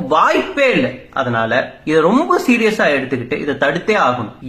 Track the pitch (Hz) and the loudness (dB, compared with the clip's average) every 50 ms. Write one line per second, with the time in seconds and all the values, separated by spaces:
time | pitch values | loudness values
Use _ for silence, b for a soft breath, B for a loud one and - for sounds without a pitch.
0 | 156 262 - 165 214 294 339 - 381 - - 285 269 254 208 160 127 120 - - | 0 0 2 2 2 2 2 0 -2 -2 -2 0 2 2 2 2 0 -2 -4 -8
1 | - - - 139 131 123 117 113 113 113 117 131 147 - - - - 156 156 160 | -14 -8 -6 -4 -2 -2 -2 -2 -2 0 0 -2 -2 -4 -8 -10 -4 0 2 2
2 | 156 170 220 277 349 349 381 415 - - 240 226 220 214 214 - 208 160 143 135 | 4 4 4 2 2 2 2 2 2 2 2 2 2 0 0 0 0 0 0 0
3 | 131 131 135 120 120 123 147 147 143 147 135 - 143 139 - 175 - 220 214 196 | -2 -4 -4 -6 -4 -6 -6 -6 -4 -4 -2 0 0 0 0 -2 -2 0 0 2
4 | 156 127 151 131 107 104 - - - | 2 0 0 -2 -6 -10 -12 -12 -6